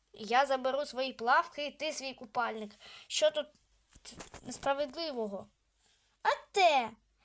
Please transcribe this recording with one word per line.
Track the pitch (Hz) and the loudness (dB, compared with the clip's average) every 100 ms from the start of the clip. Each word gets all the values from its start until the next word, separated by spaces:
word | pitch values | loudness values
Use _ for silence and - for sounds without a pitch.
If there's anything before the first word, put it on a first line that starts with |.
| _ | _
я | - 202 240 269 | -12 2 4 4
заберу | 269 254 262 285 | 2 0 -2 -4
свої | 240 262 | -4 -6
плавки | 254 233 302 339 - 294 | -2 2 2 2 -4 -8
і | |
ти | - 254 | -6 -6
свій | 285 262 | -6 -8
купальник. | 254 247 254 226 220 208 - - - - | -12 -8 -4 -4 -4 -10 -14 -20 -20 -8
Що | - 302 | 2 2
тут | 302 277 _ _ _ _ - - - - - | 2 -6 _ _ _ _ -14 -10 -10 -14 -16
несправедливого? | - - 277 277 294 285 330 247 214 196 208 _ _ _ _ _ _ _ | -8 -4 0 0 -2 -4 -6 -4 -6 -6 -12 _ _ _ _ _ _ _
А | 349 587 - | 0 0 0
те | 415 349 277 208 - _ _ | 4 6 6 2 -6 _ _